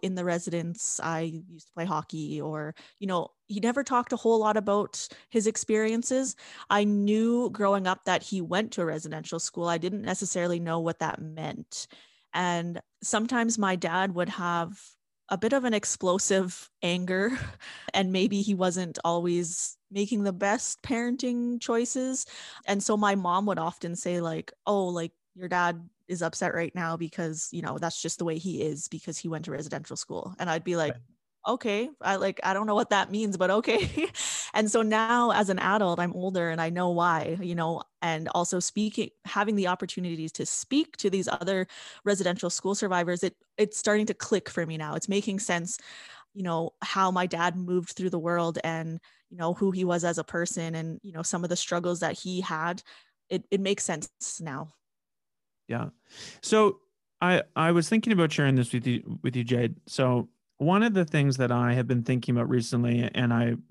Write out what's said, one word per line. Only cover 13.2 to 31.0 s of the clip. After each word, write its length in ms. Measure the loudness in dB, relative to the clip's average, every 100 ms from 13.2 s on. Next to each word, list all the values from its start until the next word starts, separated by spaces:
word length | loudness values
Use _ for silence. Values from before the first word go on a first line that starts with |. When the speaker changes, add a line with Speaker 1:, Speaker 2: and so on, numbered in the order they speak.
| 2 2 2 2
Speaker 1:
my 160 | 2
dad 400 | 2 0 0 0
would 140 | 0 -2
have 520 | -2 -2 0 -2 -8 -20 _ _ _ -6
a 80 | -2
bit 140 | 2
of 100 | 2
an 100 | 2
explosive 960 | 0 0 0 2 2 4 2 2 -4 -16 _
anger, 540 | -2 0 0 0 0 -2 -6 -10
<laughs> 300 | -16 -14 -4
and 180 | 0 2
maybe 300 | 2 2 2
he 120 | 0
wasn't 440 | 2 2 0 -4 -2
always 720 | 0 0 2 0 -2 -4 -8 -10 _
making 320 | -4 -2 0
the 100 | -2
best 500 | 0 0 0 -2 -8
parenting 760 | -4 -2 -2 -2 -2 -2 -2 -2
choices. 680 | 0 0 0 -2 -2 -4 -8 -12 -18 -10 -2
And 160 | -2
so 140 | 0 2
my 180 | 2 2
mom 300 | 2 0 0
would 120 | 0
often 380 | -2 -4 -8 -6
say, 240 | -4 -2
like, 320 | -2 -6 -8 -6 0
"Oh, 200 | 2 2
like, 260 | -2 -6 -10 _
your 140 | -14 -2
dad 400 | 2 2 0 -8 _ -10
is 160 | -4
upset 320 | -2 -2 -2
right 200 | -2 -4
now 240 | -4 -4 -4
because, 500 | -6 -4 -6 -6 -8
you 120 | -8
know, 160 | -6 -4
that's 220 | -4 -4
just 160 | -6 -4
the 80 | -4
way 100 | -4
he 240 | -4 -4
is 280 | -4 -4 -8
because 280 | -10 -10 -8
he 100 | -8
went 180 | -8 -6
to 40 |
residential 460 | -8 -8 -10 -10 -12
school." 380 | -8 -8 -8 -6
And 120 | -4
I'd 140 | -2
be 120 | -2 0
like, 160 | 0
Speaker 2:
Right. 100 | -4